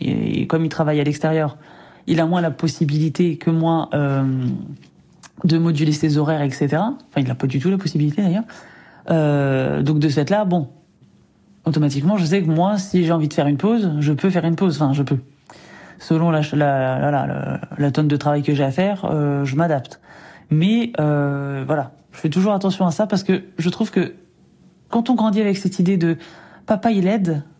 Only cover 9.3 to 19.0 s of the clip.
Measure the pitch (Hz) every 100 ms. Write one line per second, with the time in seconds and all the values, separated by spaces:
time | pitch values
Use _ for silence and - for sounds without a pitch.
9.3 | 143 139 135 131 147 143 156 151 143 147
10.3 | 202 208 175 139 - _ _ - _ _
11.3 | _ _ _ - 156 147 139 147 208 160
12.3 | 196 165 160 185 208 190 180 165 170 151
13.3 | - 147 143 202 233 190 147 147 147 190
14.3 | 175 165 165 196 143 147 143 135 135 -
15.3 | _ _ - - - - - - 160 170
16.3 | 156 151 143 147 139 131 131 139 143 135
17.3 | 135 - 139 - - 143 135 151 143 147
18.3 | 147 143 143 139 123 190 196